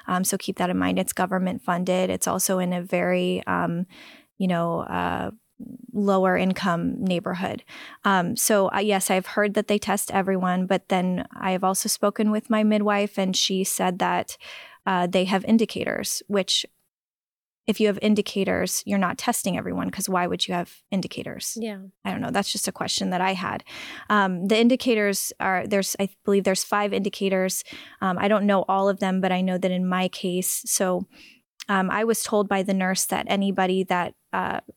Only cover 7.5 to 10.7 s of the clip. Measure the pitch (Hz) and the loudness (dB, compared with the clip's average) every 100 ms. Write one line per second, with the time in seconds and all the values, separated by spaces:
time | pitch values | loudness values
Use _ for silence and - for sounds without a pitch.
7.5 | - - - - - 196 190 175 - - | -6 -12 -20 -18 -4 2 2 2 0 2
8.5 | 208 190 202 208 196 185 190 - - 208 | 4 4 2 2 0 2 0 0 0 2
9.5 | 208 202 208 - 202 - 196 190 190 180 | 0 0 0 0 -2 0 -2 0 0 0
10.5 | 180 185 | 0 2